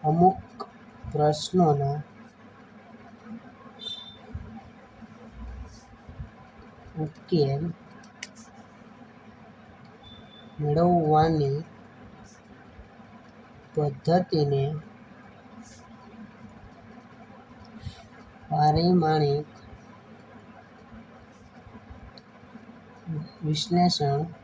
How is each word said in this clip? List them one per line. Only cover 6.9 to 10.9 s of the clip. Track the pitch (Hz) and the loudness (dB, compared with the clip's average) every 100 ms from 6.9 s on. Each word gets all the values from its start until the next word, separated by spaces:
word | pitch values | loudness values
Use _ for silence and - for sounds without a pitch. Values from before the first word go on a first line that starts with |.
| 165 | -8
ઉકેલ | 156 - - 170 139 139 170 - - - - - - - - - - - - - - - - - - - - - - - - - - - - - | -8 -8 -2 0 2 0 -4 -8 -18 -20 -20 -18 -18 -18 -20 -20 -20 -20 -20 -20 -20 -20 -20 -20 -20 -20 -20 -20 -20 -20 -20 -20 -20 -20 -20 -8
મેળવવાની | 147 156 175 | -2 2 4